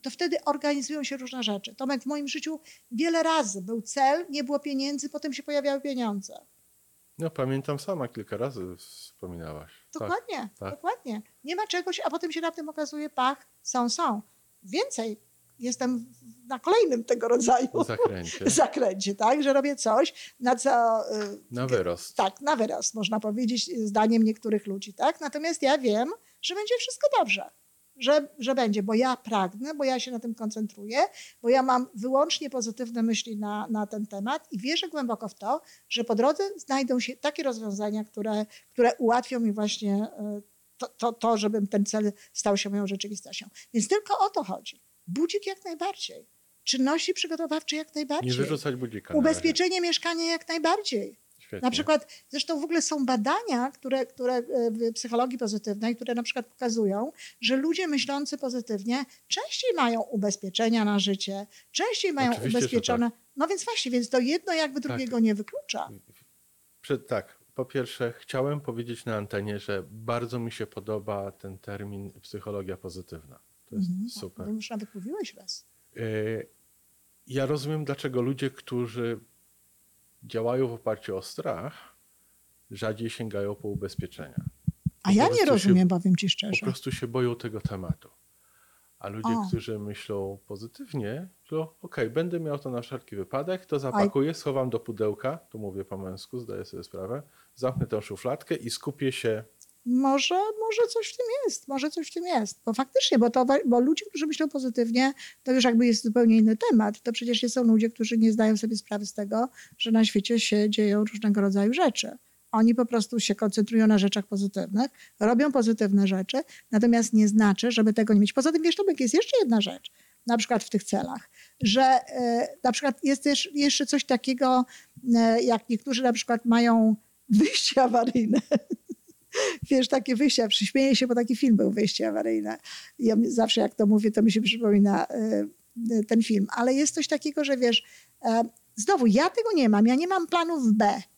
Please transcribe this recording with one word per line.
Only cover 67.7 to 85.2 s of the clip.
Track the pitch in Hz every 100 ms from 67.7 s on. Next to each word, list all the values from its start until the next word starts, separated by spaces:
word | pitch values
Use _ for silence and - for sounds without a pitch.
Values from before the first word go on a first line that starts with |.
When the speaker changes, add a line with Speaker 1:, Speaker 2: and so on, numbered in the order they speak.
| 139 120 - 120 117
Speaker 2:
chciałem | - 135 139 147
powiedzieć | 143 113 120 117
na | - 110
antenie, | 104 101 104 104
że | - 101 87
bardzo | 107 113 120 120 120
mi | 117
się | - 107
podoba | - 101 107 101 101 98
ten | - 98 95
termin | - 101 101 101 98 101
psychologia | - 104 107 101 95 90
pozytywna. | 92 90 90 82 73 - _ _ _
To | 214
jest | 185
Speaker 1:
Mhm. | 180 226
Speaker 2:
super. | - 185 202 202
Speaker 1:
No, |
już | 220 214
nawet | 220 208
mówiłeś | 202 196 392 -
raz. | - 190 - _ _ _ -
Speaker 2:
E, | 113 107 107 110 - _ _ _ _ _ _ _ -
ja | 131 135
rozumiem, | 147 139 156
dlaczego | 139 139 139 127
ludzie, | 120 135 139
którzy | - - 123 120 113 117 113 _ _ _ _ _ _ _ _ _ _
działają | 113 113 117 127 131
w |
oparciu | 117 - 107 - 95
o |
strach, | - - 175 87 123 - - _ _ _ _ _ _ _ _
rzadziej | 101 110 107 113
sięgają | - 113 101 101
po | 104 107
ubezpieczenia. | 98 98 - 92 - 87 - - _ - - - _
Speaker 1:
A | -
Speaker 2:
Po |
Speaker 1:
ja | 202